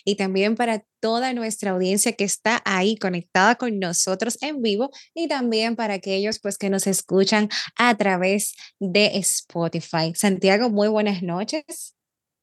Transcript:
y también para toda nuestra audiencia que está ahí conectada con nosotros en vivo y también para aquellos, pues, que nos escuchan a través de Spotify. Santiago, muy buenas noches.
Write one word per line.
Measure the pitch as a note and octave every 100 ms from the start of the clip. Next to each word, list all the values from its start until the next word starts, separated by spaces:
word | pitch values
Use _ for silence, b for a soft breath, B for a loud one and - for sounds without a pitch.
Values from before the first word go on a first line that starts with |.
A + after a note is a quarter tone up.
y | - G#3
también | F#3+ F#3+ G#3 A3+
para | A#3 A3 - _
toda | A3 A#3 C4
nuestra | B3 A3+ A3 G#3
audiencia | F#3 F#3 G3+ A#3+
que | A3
está | G3+ - G#3+ A#3+ G#3
ahí | F#3+ G3 A3
conectada | F#3+ F3+ - F#3 G3+ A#3+
con | B3 G3+
nosotros | F3+ F3+ - F#3 A3+ -
en | C#4+ D4
vivo | A3+ G3+ C#4 B B
y | E4 E4
también | C#4+ B3 A3 A3+ A#3
para | A3
aquellos, | G3 G3 F#3+ G#3 A3
pues, | G3+ G3
que | G3
nos | G3 G3
escuchan | F#3 - F#3 G3 G#3+ G#3 B B -
a | A#3+ A3+
través | G#3 F3+ F#3 G3+ - B B -
de | G3 F#3 G#3 G3+
Spotify. | F3+ - - E3+ E3+ E3 - E3 E3 E3+
Santiago, | G#3 F#3 F#3+ G3+ B3
muy | G#3 G#3
buenas | G#3+ G#3 F#3+
noches. | F3+ E3+ A3 D4+ D4 D#4+ - - _ _ _ _